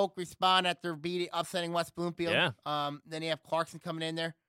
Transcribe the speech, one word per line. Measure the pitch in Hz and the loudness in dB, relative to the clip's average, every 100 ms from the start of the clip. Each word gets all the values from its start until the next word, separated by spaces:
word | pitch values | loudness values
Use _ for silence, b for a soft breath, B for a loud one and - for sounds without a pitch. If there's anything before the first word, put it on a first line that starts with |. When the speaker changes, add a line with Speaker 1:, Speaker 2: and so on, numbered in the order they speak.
Speaker 1:
Oak | 196 - | 6 0
respond | 180 - 185 185 185 | -10 2 4 6 4
after | 170 175 | 0 -4
beating, | 156 165 180 175 | -4 -2 -2 0
upsetting | 170 165 185 170 | -2 -2 -2 0
West | 170 165 | 0 -2
Bloomfield? | - 175 165 170 | -2 -4 -2 2
Speaker 2:
Yeah. | 139 170 - 147 | 4 2 0 -2
Speaker 1:
Um, | 147 147 143 151 | -2 -2 -4 -8
then | 160 | -6
you | 160 | -2
have | 156 | -4
Clarkson | - 160 165 165 | 0 -2 -2 -6
coming | 175 160 160 | -8 -4 -4
in | 165 | -2
there. | 165 - | -4 -6